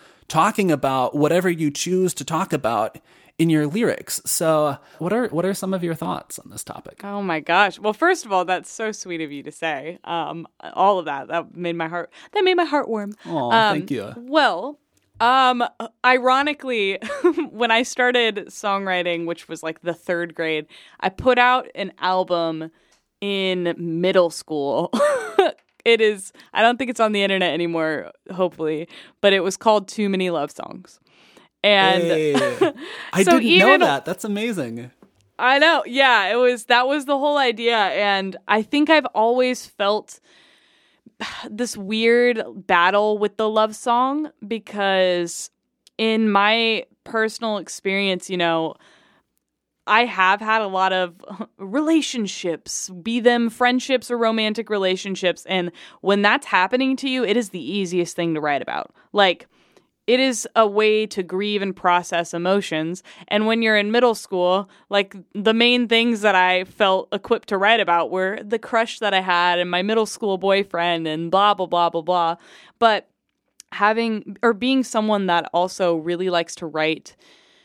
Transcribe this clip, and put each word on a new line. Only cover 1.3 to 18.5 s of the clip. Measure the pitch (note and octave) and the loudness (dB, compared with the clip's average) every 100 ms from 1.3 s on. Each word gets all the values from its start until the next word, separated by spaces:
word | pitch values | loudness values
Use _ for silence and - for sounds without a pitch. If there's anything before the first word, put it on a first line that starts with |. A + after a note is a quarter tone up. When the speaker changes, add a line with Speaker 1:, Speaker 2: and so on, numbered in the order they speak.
| E3+ F3+ | 2 0
Speaker 1:
you | E3 D3+ | 0 -2
choose | C#3+ F3 F#3 F#3 | -4 -2 0 0
to | - | -4
talk | C#3 E3 F#3 | -6 -4 -2
about | C#3+ A2 A2+ A2 - - _ _ - | -2 -2 0 -2 -6 -20 _ _ 0
in | E3 | 2
your | D#3 D3 | 2 0
lyrics. | F#3+ G#3+ - - - - | 0 -2 -2 -6 -8 -6
So | - D#3+ D#3 D3+ C3+ - - | -2 2 2 2 -2 -10 -8
what | E3 | -4
are, | A3 B3 | -2 -2
what | D#3 F#3 | -2 -2
are | |
some | F#3+ F#3+ | -4 -4
of | F#3+ | -4
your | E3+ | -4
thoughts | D#3+ - - - - | -6 -6 -8 -10 -16
on | - | -16
this | G#2+ | -16
topic? | - - - - | -14 -14 -18 -16
Speaker 2:
Oh | G3+ G3+ | -10 -6
my | G3 D#3+ | -4 -4
gosh. | D3 F3 G3+ - | 0 2 2 0
Well, | G#3 | -4
first | G#3+ E4+ E4+ A#3+ | 0 2 0 0
of | |
all, | F#3+ | -2
that's | F3 F3+ F#3 | 0 -2 -4
so | - A3 | -8 -8
sweet | G#3+ F#3 E3+ | -8 -8 -8
of | D#3 | -8
you | C#3+ | -10
to | D3 | -14
say. | - E3 D3 C3 - | -8 -6 -6 -8 -12
Um, | - E3+ D3+ D#3+ D#3+ _ - | -8 -6 -6 -10 -14 _ -10
all | - F#3+ F#3+ | 0 2 2
of | |
that, | D#3 C#3 B2+ | -2 -8 -6
that | E3 D#3 - | -6 -6 -8
made | F3 E3+ | -6 -4
my | D#3+ | -6
heart, | F3 - - - | -6 -10 -14 -8
that | G#4 | 0
made | F#4 F4+ | 2 2
my | |
heart | E4 C#4+ B3 | 2 0 -2
warm. | A3 G3+ G#3 | -4 -6 -12
Speaker 1:
Aw, | - D#3+ A#2+ A3+ G#3+ | -8 -4 2 4 4
Speaker 2:
Um, | E3+ | 0
Speaker 1:
thank | F#3+ | -4
you. | B2+ G2 A#3+ | -6 -8 -12
Speaker 2:
well, | B3 D#4 C4 F3 B3 D4+ _ _ _ - | -2 2 2 0 -6 -12 _ _ _ -2
um, | A3+ C4 B3+ B3 A#3+ - A#3 _ | 2 4 4 2 -2 -6 -12 _
ironically, | B3 B3+ B3 C4 C#4+ D4 C4 A#3 G3 G3 A3 C#5+ | 2 4 4 2 0 -4 -4 -2 -2 -4 -6 -2
<laughs> | F4+ F4 D4 | 0 0 -4
when | G#3+ A#3 | -2 2
I | A3+ | 2
started | B3 - B3 B3 A3+ G3+ | 0 0 2 2 2 -2
songwriting, | F#3 | -8